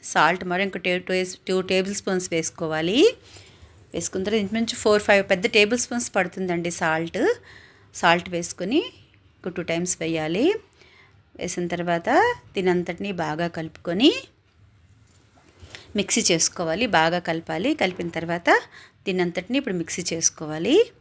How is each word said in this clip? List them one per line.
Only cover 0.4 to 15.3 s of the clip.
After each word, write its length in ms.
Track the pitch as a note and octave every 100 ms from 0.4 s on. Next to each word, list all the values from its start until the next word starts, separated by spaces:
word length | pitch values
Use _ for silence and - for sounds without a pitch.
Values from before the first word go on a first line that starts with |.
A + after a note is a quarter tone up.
| F#3
మరి 100 | F3 G3
ఇంకో 120 | F#3 F3+
టే-, 160 | F3+ F#3
టే-, 260 | F#3 F#3 - -
టూ 80 | F#3 F#3
టేబుల్ 240 | F#3+ F#3+ G3+
స్పూన్స్ 280 | - F#3 F3+ E3
వేసుకోవాలి. 640 | D#3+ - D#3+ D#3 E3 A3+ G#4+ B4+ - - - - - - - E3+
వేసుకున్న 280 | E3+ F#3+ F#3+
తర్వాత 160 | A3
ఇంచుమించు 340 | G3 A3 A#3 - A3
ఫోర్ 180 | G#3 G#3
ఫైవ్ 160 | G3+ G3
పెద్ద 140 | F#3+ A3+ A3
టేబుల్ 220 | G#3 A#3+ -
స్పూన్స్ 280 | A#3+ - G3+
పడుతుందండి 560 | F3+ - F#3 E3+ E3+ E3+
సాల్ట్. 380 | E3+ D#3+ E3 F#3 E4 A#4+ - - - _ _ -
సాల్ట్ 280 | F3+ F3 F3+ F3
వేసుకొని 440 | F3 - F3+ C#4+ B4 - _ _ _ _
ఒక 120 | F#3 F3
టూ 80 | F#3
టైమ్స్ 240 | E3 F3+ -
వేయాలి. 460 | E3 D#3+ D#3 E3+ D4+ A4+ - - - _ _ _ _ -
వేసిన 280 | F3+ - F3
తర్వాత 340 | F3 F3 E3+ F#3 D4+ A#4 A#4+ -
దీని 160 | - F#3
అంతటినీ 380 | F3+ F3 F3 G3+ F3+
బాగా 240 | D#3 D#3 E3+ E3+
కలుపుకొని 520 | D#3+ - - F3 C#4 C5 C5+ _ _ _ _ _ _ _ _ - _